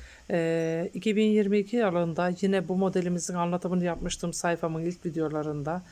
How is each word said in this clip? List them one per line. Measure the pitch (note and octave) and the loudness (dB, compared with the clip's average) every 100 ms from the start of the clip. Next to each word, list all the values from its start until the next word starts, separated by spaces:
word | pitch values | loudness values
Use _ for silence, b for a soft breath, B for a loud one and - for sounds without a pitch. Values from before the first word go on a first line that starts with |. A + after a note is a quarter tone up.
| B B - | B B -2
Ee, | F3 E3 E3 D#3+ E3 F3 | 0 2 0 0 -2 -4
iki | - A3 G#3 | -2 0 4
bin | G#3+ | 4
yirmi | G#3+ G3 G#3 | 4 4 2
iki | G3+ A#3+ | 2 2
yılında | G#3+ F3 E3+ D#3+ F3+ F3 | 2 2 0 0 -2 0
yine | G3 F#3+ E3 | 2 2 0
bu | F#3 | 0
modelimizin | F#3+ F#3 F3 F3 E3 | 2 2 0 -2 -2
anlatımını | F3+ F3 F3 F3+ F3+ | -2 0 0 0 0
yapmıştım | F3 E3 F3 - F3 | 0 -2 -4 -4 -6
sayfamın | E3 F3 E3+ E3+ D#3+ | -2 -2 0 -2 -2
ilk | E3 F3 F3+ | -4 -4 -6
videolarında. | D#3+ D#3 D3+ D3+ D3 D3 F3 F3+ | -2 -2 -2 -4 -4 -4 -6 -8